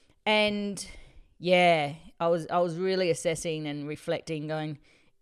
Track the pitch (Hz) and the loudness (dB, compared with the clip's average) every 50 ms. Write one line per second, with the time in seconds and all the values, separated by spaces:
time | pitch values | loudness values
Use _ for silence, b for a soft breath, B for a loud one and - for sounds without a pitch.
0 | b b b b - 208 214 214 214 208 208 208 202 202 196 - - - B B | b b b b 0 2 2 4 4 2 0 -2 -4 -6 -6 -8 -12 -14 B B
1 | B B B B B B B - - 175 180 180 180 175 170 160 143 143 160 - | B B B B B B B -4 2 4 6 6 8 6 6 4 2 -2 -4 -8
2 | - - - - 170 170 175 165 156 - - 175 175 180 160 170 185 190 190 185 | -16 -16 -6 -2 0 2 2 2 0 0 0 2 2 0 0 -2 -2 0 0 2
3 | 185 170 156 - - 175 160 - - 170 156 156 156 147 147 147 143 151 151 - | 2 0 0 0 0 -2 -2 -2 -4 -6 -4 -4 -6 -6 -6 -6 -8 -8 -10 -8
4 | - 170 160 - - - 160 151 151 151 156 156 156 156 147 - b b b b | -6 -4 -4 -4 -4 -6 -8 -6 -6 -6 -6 -4 -4 -6 -8 -10 b b b b
5 | b b b b | b b b b